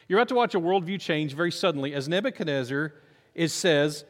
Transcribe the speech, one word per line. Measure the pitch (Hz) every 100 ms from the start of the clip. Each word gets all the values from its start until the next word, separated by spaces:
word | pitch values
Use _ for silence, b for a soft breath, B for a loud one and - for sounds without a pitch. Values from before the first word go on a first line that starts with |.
| b
You're | 190
about | 240
to |
watch | 247 233
a | 190
worldview | 170 196 165 196
change | - 156 151
very | 139 175
suddenly | - 190 143 139
as | 143 135
Nebuchadnezzar | 180 240 - 165 139 123 139 151 b b b b
is, | - 165
says, | - 185 147 151 147